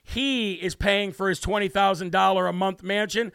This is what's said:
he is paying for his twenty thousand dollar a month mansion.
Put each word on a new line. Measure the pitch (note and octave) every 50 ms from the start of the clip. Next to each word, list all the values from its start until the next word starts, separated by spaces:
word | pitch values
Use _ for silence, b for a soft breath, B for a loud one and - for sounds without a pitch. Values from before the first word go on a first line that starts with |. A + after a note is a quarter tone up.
| b
he | - - A#3 C4+ C#4 C4+ B3 A3 G3+ F#3
is | E3 F3+ F3+ -
paying | - - G3+ G3+ G3+ G3+ G3 -
for | - G3 G3
his | F3+ -
twenty | - F#3 G#3 G#3 G3+ F#3+
thousand | - G3 G3 G3 G3 D#3+ F#3 F3+
dollar | E3 F#3 F#3+ F#3+ F#3+ F#3 F3+ F3+
a | F3
month | F3+ F#3+ F#3+ F#3 - -
mansion. | F#3 G3 G#3 G#3+ F#3+ - A3 A#3 G3+